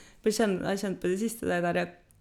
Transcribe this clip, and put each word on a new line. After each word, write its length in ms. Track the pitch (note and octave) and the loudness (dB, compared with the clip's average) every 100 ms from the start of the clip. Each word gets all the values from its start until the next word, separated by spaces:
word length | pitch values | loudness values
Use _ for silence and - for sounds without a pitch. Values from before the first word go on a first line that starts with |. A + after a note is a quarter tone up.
| - - | -18 -4
på 60 | A3 | 0
kjenn-, 280 | G#3+ G#3+ F#3 | 2 2 2
jeg 60 | - | 0
har 100 | G3 | -2
kjent 220 | G3 F3+ | -2 -2
på 80 | F3+ | -2
det 100 | F#3+ | 0
siste, 220 | A3+ - | -2 -2
det 200 | - F3 | -2 0
der 280 | F3 F3 F3 - _ _ | 0 0 -2 -8 _ _